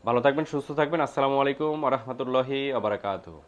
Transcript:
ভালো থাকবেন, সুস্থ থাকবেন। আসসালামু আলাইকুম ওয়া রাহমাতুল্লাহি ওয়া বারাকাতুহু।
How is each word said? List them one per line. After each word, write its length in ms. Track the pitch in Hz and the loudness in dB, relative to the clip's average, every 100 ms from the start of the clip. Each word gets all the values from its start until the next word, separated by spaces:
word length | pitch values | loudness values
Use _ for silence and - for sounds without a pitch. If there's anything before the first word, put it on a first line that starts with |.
ভালো 160 | 110 120 | 2 4
থাকবেন, 240 | 139 139 | 4 2
সুস্থ 260 | 156 147 - | -2 -4 -2
থাকবেন। 300 | 147 147 170 | 0 0 0
আসসালামু 400 | 139 - 135 139 | 0 0 2 4
আলাইকুম 400 | 139 139 156 151 | 2 0 -2 0
ওয়া 100 | 139 | 0
রাহমাতুল্লাহি 800 | 131 117 127 127 131 131 139 139 | 0 -2 -6 0 0 0 -2 -2
ওয়া 80 | 123 | -2
বারাকাতুহু। 640 | 104 101 101 95 85 80 | 0 -2 -4 -6 -10 -18